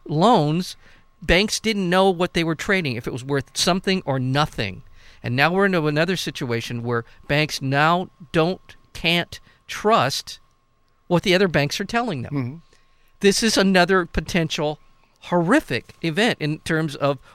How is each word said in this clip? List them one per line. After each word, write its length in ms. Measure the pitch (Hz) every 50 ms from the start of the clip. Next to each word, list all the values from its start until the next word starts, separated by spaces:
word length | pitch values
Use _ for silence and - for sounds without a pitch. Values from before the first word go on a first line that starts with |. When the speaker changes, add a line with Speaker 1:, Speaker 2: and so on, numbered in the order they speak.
| -
Speaker 1:
loans. 720 | - 160 151 175 220 247 202 147 147 156 170 185 - - - - - - - _ _ _ _
Banks 400 | - 151 170 175 208 214 - -
didn't 280 | - 220 220 202 190 175
know 200 | 175 185 190 196
what 240 | 185 165 185 175 -
they 100 | 180 165
were 120 | 165 160
trading, 400 | - - - 202 190 175 143 120 110
if 100 | - 160
it 60 | 151
was 100 | 123 123
worth 320 | 135 143 139 131 - -
something 480 | - - - 175 190 - 202 190 185 -
or 140 | - 135 135
nothing. 640 | 127 131 131 143 151 151 - - 120 98 92 - - - - - - - - - -
And 100 | 120 120
now 160 | 131 143 160 175
we're 120 | 190 196
into 220 | 196 185 175 151 151
another 300 | 147 147 165 175 190 160
situation 680 | - - 143 - 147 123 117 117 113 - 123 120 117
where 220 | 120 120 117 117 - - - - -
banks 340 | 147 147 151 151 - -
now 480 | 143 135 135 143 151 160 170 180 185 - _ - 175 - -
don't, 420 | 170 156 170 190 - _ - - - _ _ -
can't 460 | - - 170 170 175 170 - - - - _ _ _ _ -
trust 720 | - - - 208 226 208 120 135 - - - - - - _ _ _ _ _ _ _ _ _ _ _ _ _ -
what 160 | 175 170 -
the 100 | - 175
other 140 | 185 202 185
banks 320 | 151 160 143 143 - -
are 60 | 202
telling 360 | - - 233 240 240 175 131
them. 120 | 117 - 139
Speaker 2:
Mm-hmm. 220 | 143 127 120 139 170 - _ _ _ _ _ _ _ _ _ _ _
Speaker 1:
This 200 | - 196 190 -
is 160 | - 220 - -
another 480 | 196 190 190 185 175 170 190 190 175
potential 720 | 160 - 185 160 - - 185 165 156 - - 156 147 151 - _ _ _ _ _ _ _ _
horrific 720 | - - 175 180 170 165 240 311 - - 131 113 - - - _
event 360 | - 165 156 165 214 247 175 -
in 200 | 151 147 151 160
terms 360 | - - 165 156 160 156 139
of 220 | - - 139 143 139 - -